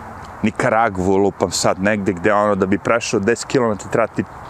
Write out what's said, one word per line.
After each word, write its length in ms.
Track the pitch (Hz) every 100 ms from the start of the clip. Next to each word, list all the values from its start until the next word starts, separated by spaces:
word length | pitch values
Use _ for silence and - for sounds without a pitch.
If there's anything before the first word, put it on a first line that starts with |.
| - - - -
Nikaragvu, 760 | 110 - 127 110 117 92 92 95
lupam 340 | 101 - 95
sad, 280 | - 110 90
negde 340 | 98 107 98
gde, 200 | 87 101
ono, 220 | 104 104 98
da 100 | 95
bi 120 | 98
prešao 420 | - 117 - 110
deset 260 | 98 117 -
kilometara 440 | 135 117 104 101
treba 160 | 120 110
ti, 160 | - 95 - -